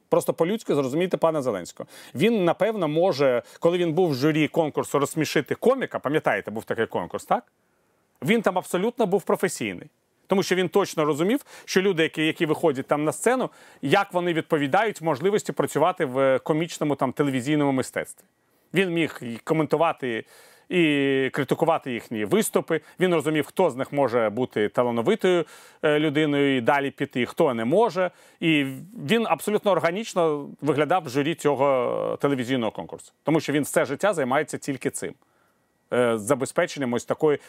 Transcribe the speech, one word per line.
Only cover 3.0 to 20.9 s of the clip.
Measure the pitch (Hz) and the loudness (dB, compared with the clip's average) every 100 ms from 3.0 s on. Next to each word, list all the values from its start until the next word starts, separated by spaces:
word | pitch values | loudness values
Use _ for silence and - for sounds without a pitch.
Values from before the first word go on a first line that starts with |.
| 190 139 139 120 - - | 0 2 2 2 -2 -2
коли | 165 180 | 0 2
він | 175 | 0
був | 156 180 | 2 2
в | |
журі | 127 147 151 147 | 2 2 2 0
конкурсу | - 156 143 123 147 | 0 -2 -2 -2 -2
«Розсмішити | 139 - 143 165 131 - | 0 -2 0 0 -2 0
коміка», | - 269 175 110 | 2 2 -2 -6
пам'ятаєте, | 131 151 - 104 101 | -2 0 0 0 -2
був | 107 | -8
такий | - 117 107 | -6 -2 -2
конкурс, | 110 85 - - | -2 -6 -8 -2
так? | 202 - _ _ _ _ _ _ _ | -2 -2 _ _ _ _ _ _ _
Він | 135 226 | 0 2
там | 202 185 | 2 -2
абсолютно | - 180 214 - 208 | -2 -2 -2 0 0
був | 190 | 0
професійний. | - 208 185 - 110 90 - _ _ _ - | 0 0 -2 -2 -6 -6 -12 _ _ _ -2
Тому | 190 | 0
що | 170 185 | 2 0
він | 180 | 2
точно | 202 180 - 151 | 2 0 0 0
розумів, | 143 180 277 - - - | 2 2 0 -4 -16 -2
що | 190 | 0
люди, | 190 165 | 2 2
які, | 147 - 156 | 0 0 -2
які | 156 156 | 0 0
виходять | 156 170 131 135 | 2 2 0 0
там | 147 | 0
на | 151 | 0
сцену, | - 220 254 - - - - | 0 2 2 -2 -8 -20 -8
як | 139 196 - | 2 2 2
вони | 180 175 | -2 0
відповідають | 165 - 160 139 180 220 - | -2 0 0 2 2 0 -2
можливості | 160 131 180 202 - | -4 0 0 0 -2
працювати | 147 143 - 160 180 147 | -2 -2 2 2 2 -2
в | 127 135 131 | 2 2 2
комічному, | - 156 175 - 151 139 | 0 -2 -2 -4 -2 0
там, | 131 | -2
телевізійному | 117 143 131 123 151 143 | 0 0 0 0 0 2
мистецтві. | 131 120 - 78 - _ _ _ _ _ | 0 -2 -6 -8 -12 _ _ _ _ _
Він | - 190 | -2 0
міг | 170 151 - | 0 -2 -4
і | 123 113 | -10 -10
коментувати, | - 160 147 151 165 143 131 110 - - - - - | -2 0 0 0 0 -2 -6 -6 -8 -18 -20 -20 -4
і | 180 160 | 2 2